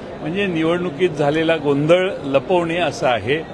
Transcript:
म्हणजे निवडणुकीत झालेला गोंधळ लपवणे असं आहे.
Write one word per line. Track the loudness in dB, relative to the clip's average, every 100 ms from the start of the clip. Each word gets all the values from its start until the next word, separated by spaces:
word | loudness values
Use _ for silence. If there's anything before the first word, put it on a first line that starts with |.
| -12 -10
म्हणजे | -6 -4 -2
निवडणुकीत | 0 0 0 -2 0 -2
झालेला | 2 0 2 2 0
गोंधळ | 2 0 4 4 4 -4
लपवणे | 0 0 2 0 2 0
असं | -2 0 0
आहे. | 0 0 -2 -4